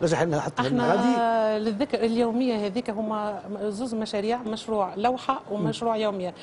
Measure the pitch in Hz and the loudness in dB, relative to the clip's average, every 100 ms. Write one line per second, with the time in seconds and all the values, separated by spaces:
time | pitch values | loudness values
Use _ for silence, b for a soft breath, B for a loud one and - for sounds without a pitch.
0 | 170 156 170 151 - 190 254 247 240 240 | 0 2 2 0 -2 -2 0 2 4 4
1 | 240 240 233 226 220 214 220 208 285 226 | 4 4 4 2 2 0 0 -2 0 0
2 | 226 226 233 226 262 220 208 208 240 208 | 2 2 2 2 0 0 0 -2 -4 -4
3 | 214 214 208 202 190 202 208 202 247 226 | -2 -2 -4 -6 -8 -6 -4 -4 -4 -4
4 | 214 208 208 247 220 220 - 214 185 196 | -2 -2 0 -2 -2 -6 -2 0 0 2
5 | 240 254 - 269 - 202 208 226 233 220 | 0 0 0 -2 -2 -2 0 0 0 2
6 | 214 196 180 - | 0 0 -4 -8